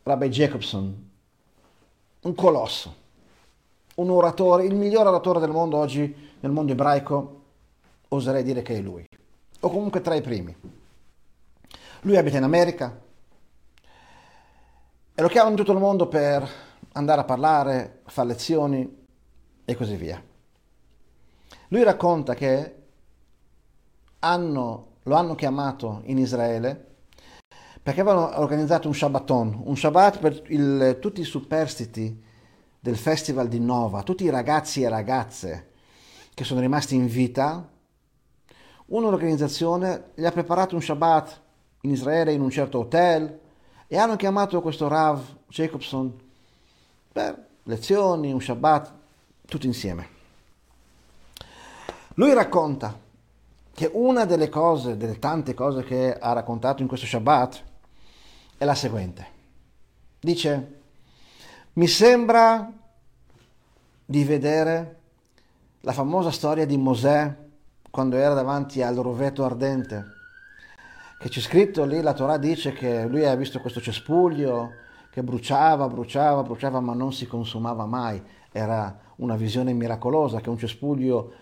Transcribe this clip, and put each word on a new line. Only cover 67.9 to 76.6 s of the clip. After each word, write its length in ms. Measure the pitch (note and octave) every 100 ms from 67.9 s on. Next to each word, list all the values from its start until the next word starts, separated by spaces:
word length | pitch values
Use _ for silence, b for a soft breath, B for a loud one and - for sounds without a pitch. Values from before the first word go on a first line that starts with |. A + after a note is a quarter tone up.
| - C3 C3
era 180 | C#3+
davanti 480 | C#3 B2+ C#3+ C#3 C3+
al 140 | B2 B2
roveto 480 | B2 A#2+ C#3 C#3
ardente, 640 | C3 A#2 C3+ C3+ B2 G#2 G#2 - - - - - B B B B B -
che 80 | B2
c'è 140 | -
scritto 420 | A2 E3+ G3+ D#3+
lì, 160 | C#3 D#3
la 140 | D#3
Torah 240 | C3 C3+ D3+
dice 340 | C#3+ D#3+ D3
che 340 | A#2+ B2+ A#2 A#2
lui 180 | C#3+ D3
ha 100 | B2+
visto 240 | C3+ B2+
questo 220 | B2 A#2
cespuglio 920 | A#2 A2 - E3 F3+ D3 C#3 A#2+ A#2 - B B B
che 100 | -
bruciava, 680 | B2 A#2+ A#2 C#3 D#3+ D3+ C3+
bruciava, 520 | A#2 A#2 C#3 D3 C#3+
bruciava, 380 | B2+ A#2